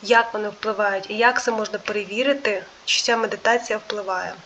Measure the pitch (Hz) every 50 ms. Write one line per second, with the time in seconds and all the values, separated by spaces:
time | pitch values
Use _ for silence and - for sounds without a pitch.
0 | - 202 233 233 226 - - 214 214 208 208 - - 214 214 196 208 202 196 190
1 | 190 - 208 214 233 240 247 240 - - 226 220 214 208 208 208 - - 208 208
2 | 202 180 202 220 262 277 285 277 277 220 208 185 185 - - - - - - -
3 | - - 233 233 220 208 208 196 - - 233 240 233 - 226 214 - - 220 208
4 | 196 190 190 180 185 175 180 175 -